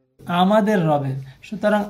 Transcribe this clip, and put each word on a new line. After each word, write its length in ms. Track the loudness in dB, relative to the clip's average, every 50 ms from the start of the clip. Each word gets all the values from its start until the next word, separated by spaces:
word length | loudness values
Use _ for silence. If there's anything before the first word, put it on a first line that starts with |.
| _ _ _ _ -10
আমাদের 600 | -4 0 0 2 4 4 4 2 2 2 0 2
রবের। 300 | 2 0 0 0 -4 -6 -8 -10 -14 -18 -20 -18
সুতরাং 400 | -16 -10 -4 -2 0 0 0 -2 -4